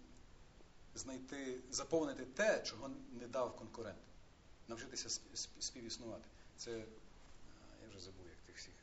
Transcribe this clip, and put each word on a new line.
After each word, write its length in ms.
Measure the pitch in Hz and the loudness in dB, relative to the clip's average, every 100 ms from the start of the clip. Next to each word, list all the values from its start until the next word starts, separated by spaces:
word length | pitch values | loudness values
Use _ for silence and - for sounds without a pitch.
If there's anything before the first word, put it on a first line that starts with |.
| - - - - - - - - - - | -12 -14 -14 -14 -14 -14 -14 -14 -10 -6
знайти, 640 | 135 131 131 143 131 127 - | -2 -2 -2 0 0 0 0
заповнити 540 | 127 135 165 147 127 123 | 0 8 8 8 4 -2
те, 380 | - 214 143 | 8 10 10
чого 260 | - 107 135 135 - | 6 -2 -4 -4 -6
не 160 | 120 120 | -6 2
дав 280 | 131 120 - | 6 6 4
конкурент. 440 | 113 - 107 92 - - - - - - - | -6 -2 -2 -4 -10 -14 -16 -16 -16 -14 -4
Навчитися 400 | 113 131 113 - | -4 -2 -2 0
сп-, 280 | - - 117 | 0 0 -4
сп-, 260 | - - | -4 -2
співіснувати. 640 | - 127 113 107 117 107 - - - - | -2 -2 -4 -2 -2 -4 -6 -12 -14 -6
Це, 140 | 120 | -2
е, 140 | 113 110 110 - - - - - - - - | -2 -4 -8 -12 -14 -12 -10 -10 -12 -12 -12
я 60 | 107 | -10
вже 100 | - | -8
забув, 280 | 90 92 85 | -8 -8 -10
як 100 | 80 - | -12 -12
тих 120 | - | -10
всіх 160 | - - | -10 -10